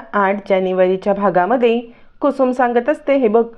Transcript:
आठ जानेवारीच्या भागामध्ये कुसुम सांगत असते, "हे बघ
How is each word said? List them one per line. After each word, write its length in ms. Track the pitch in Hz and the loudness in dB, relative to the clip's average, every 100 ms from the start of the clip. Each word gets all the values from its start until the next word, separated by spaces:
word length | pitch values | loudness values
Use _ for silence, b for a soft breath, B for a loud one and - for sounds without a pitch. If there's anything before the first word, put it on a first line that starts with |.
| - | -4
आठ 360 | 208 196 202 196 | -2 -2 -2 -2
जानेवारीच्या 640 | 190 185 185 185 185 202 | 0 0 0 0 0 -2
भागामध्ये 680 | 196 202 180 180 254 233 233 233 B B - | -2 0 0 0 2 2 0 -4 B B -4
कुसुम 300 | 294 277 254 | -4 0 -2
सांगत 380 | 254 247 240 240 | 0 0 0 -2
असते, 260 | 302 - 277 | -2 -2 0
"हे 120 | 233 | 2
बघ 180 | 220 226 | 2 0